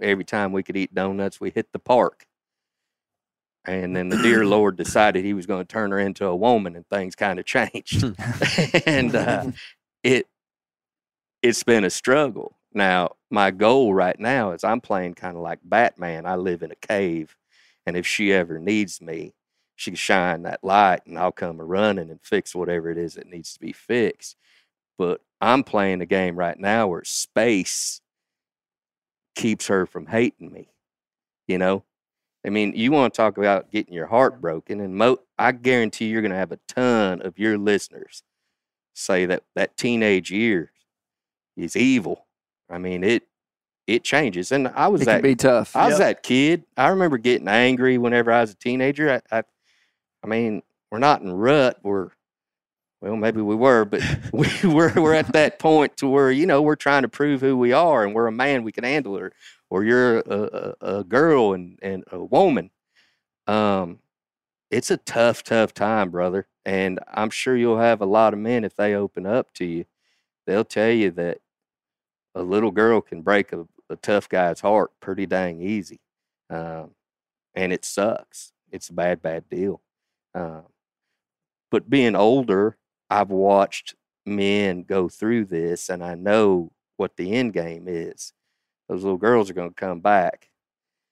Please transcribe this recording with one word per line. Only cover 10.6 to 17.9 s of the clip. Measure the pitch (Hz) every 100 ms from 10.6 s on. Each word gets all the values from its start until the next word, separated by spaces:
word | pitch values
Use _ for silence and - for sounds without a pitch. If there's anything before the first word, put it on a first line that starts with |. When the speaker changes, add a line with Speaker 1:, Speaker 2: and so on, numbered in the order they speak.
| _ _ _ _ _ _ _ _
Speaker 1:
it's | 120 113
been | - 117
a | 92
struggle. | - - 139 147 101 - - _
Now, | 104 95 92 90 - _
my | 110 98
goal | 95 107 135 117
right | 95 92 -
now | 110 135 104
is | 85
I'm | 104 113
playing | - 98 90
kinda | 87 92 85
like | 85 85
Batman. | 87 101 117 - 87 82 87
I | 92
live | 92 85
in | 80
a | -
cave, | - 107 95 82 78 _ _ _ _ _
and | -